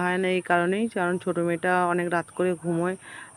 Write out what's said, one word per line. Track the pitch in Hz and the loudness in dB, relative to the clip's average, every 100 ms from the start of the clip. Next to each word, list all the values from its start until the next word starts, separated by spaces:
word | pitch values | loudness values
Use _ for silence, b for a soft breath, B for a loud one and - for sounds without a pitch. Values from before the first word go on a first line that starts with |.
হয় | 180 180 | 2 0
না | 185 185 | 0 0
এই | 175 | 2
কারণেই, | 175 175 202 226 202 | 2 2 0 -2 0
কারণ | 175 180 | 0 0
ছোটো | 185 170 170 | -2 0 0
মেয়েটা | 165 180 180 175 | 0 2 2 2
অনেক | 175 175 175 | 0 0 -2
রাত | 165 - | -2 -2
করে | 180 165 | -2 0
ঘুমোয়, | 170 165 180 190 B B B | -2 -2 -2 -4 B B B